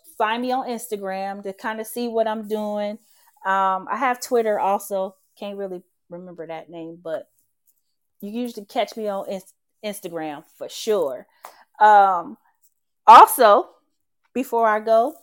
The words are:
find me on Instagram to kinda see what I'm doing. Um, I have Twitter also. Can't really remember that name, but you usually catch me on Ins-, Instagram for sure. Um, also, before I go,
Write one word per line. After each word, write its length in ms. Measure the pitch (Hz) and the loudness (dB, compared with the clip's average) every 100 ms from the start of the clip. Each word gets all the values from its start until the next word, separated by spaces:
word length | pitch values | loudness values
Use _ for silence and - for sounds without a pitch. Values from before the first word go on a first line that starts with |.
| - - | -20 -6
find 240 | 214 233 | -4 -2
me 80 | 254 | -4
on 180 | 254 247 | -4 -6
Instagram 760 | 233 - 208 196 190 196 196 | -10 -10 -10 -8 -8 -8 -10
to 80 | 202 | -12
kinda 320 | 190 233 220 | -10 -10 -10
see 240 | 220 240 240 | -10 -8 -6
what 180 | 226 220 | -2 -2
I'm 220 | 220 208 | -4 -6
doing. 500 | 214 214 208 208 214 _ _ _ _ 285 | -6 -6 -6 -8 -10 _ _ _ _ -4
Um, 420 | 285 285 190 - | 0 0 -2 -6
I 60 | 226 | -4
have 240 | 269 247 | -4 -4
Twitter 400 | - 240 220 208 | -2 0 0 0
also. 560 | 180 202 - 196 190 - _ _ | 0 -2 -4 -6 -6 -10 _ _
Can't 200 | 208 202 | -14 -12
really 240 | 196 180 - _ _ | -12 -12 -16 _ _
remember 360 | 175 180 170 160 | -18 -16 -16 -14
that 240 | 160 - | -14 -14
name, 280 | 170 165 170 | -16 -16 -14
but 260 | 165 156 - _ _ _ _ _ _ _ _ _ | -10 -10 -10 _ _ _ _ _ _ _ _ _
you 100 | 202 | -12
usually 360 | 226 247 226 202 | -8 -8 -10 -8
catch 300 | 262 214 233 | -4 -4 -6
me 120 | 214 | -8
on 180 | 196 - | -6 -8
Ins-, 280 | 196 - _ _ _ | -12 -12 _ _ _
Instagram 600 | 214 202 180 165 156 147 - _ | -12 -10 -10 -10 -10 -12 -18 _
for 100 | 131 | -16
sure. 580 | - 220 208 143 123 - _ - - _ - | -10 -2 0 0 -6 -14 _ -20 -20 _ 2
Um, 560 | 214 208 196 180 165 220 _ _ _ _ _ _ - | 6 8 6 2 -4 -16 _ _ _ _ _ _ 10
also, 640 | 247 370 - 220 202 - _ _ _ _ _ _ | 12 12 8 6 6 2 _ _ _ _ _ _
before 360 | 247 - 233 226 | -8 -4 0 0
I 120 | 214 | 0
go, 360 | 220 220 262 320 | 2 2 2 -4